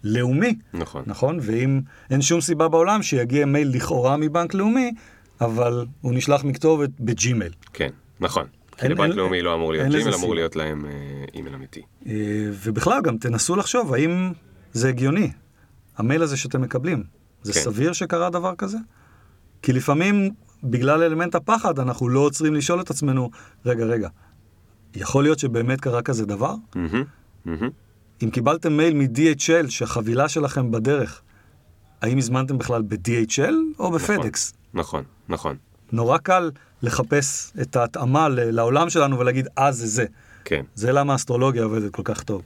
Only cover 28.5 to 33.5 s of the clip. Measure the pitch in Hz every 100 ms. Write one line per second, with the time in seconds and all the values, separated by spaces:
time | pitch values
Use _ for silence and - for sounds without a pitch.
28.5 | 160 165 151 165 147 135 117 160 147 -
29.5 | 165 147 - 117 117 110 117 151 160 143
30.5 | 139 123 113 113 147 107 - _ _ _
31.5 | _ _ _ _ _ 110 131 120 127 131
32.5 | 135 - 117 107 104 90 120 113 - 147